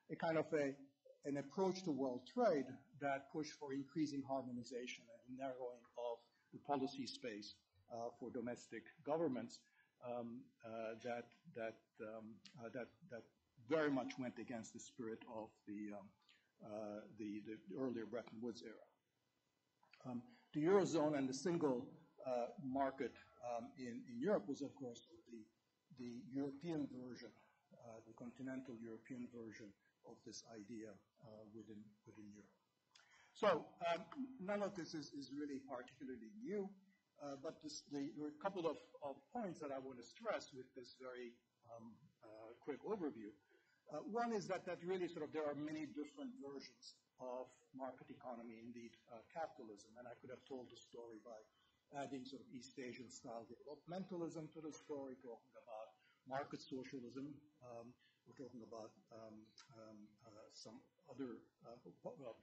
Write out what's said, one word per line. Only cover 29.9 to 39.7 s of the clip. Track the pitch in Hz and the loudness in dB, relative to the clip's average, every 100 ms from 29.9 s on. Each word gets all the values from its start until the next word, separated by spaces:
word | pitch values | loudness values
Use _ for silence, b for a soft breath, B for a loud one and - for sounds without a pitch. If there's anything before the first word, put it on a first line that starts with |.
| _ 131 | _ -16
of | 113 120 | -14 -10
this | 107 - | -10 -8
idea, | 113 101 117 107 95 - _ 117 | -10 -6 -4 -4 -8 -18 _ -14
uh, | 107 107 | -12 -12
within, | 110 107 104 104 - - | -10 -10 -10 -14 -18 -18
within | 107 104 | -14 -12
Europe. | 104 101 _ _ _ _ B B B B | -12 -16 _ _ _ _ B B B B
So, | - 208 170 - - 170 | 6 10 10 6 0 4
um, | 165 - 294 254 - | 4 2 -4 -4 -2
none | 185 208 | 2 4
of | 196 175 | 4 2
this | 156 | -2
is, | 160 139 147 | -2 -4 -6
is | 127 | -4
really | 143 147 135 131 | -2 0 -2 -2
particularly | 123 123 - 131 120 110 104 | -4 -4 -8 -6 -6 -8 -6
new, | 131 202 190 - b b _ - | -2 0 0 -4 b b _ -10
uh, | 143 135 | -6 -4
but | 156 156 | -4 -6
this, | 151 - - | -6 -6 -2
the, | 143 139 | 0 0
there | - 151 | 0 -2
are | 147 | 0
a | |
couple | 196 190 165 | 0 4 4
of, | 143 - - | 2 -2 -8
of | 147 135 - | -6 -6 -6
points | 240 208 147 | -2 -2 -2
that | 147 | -2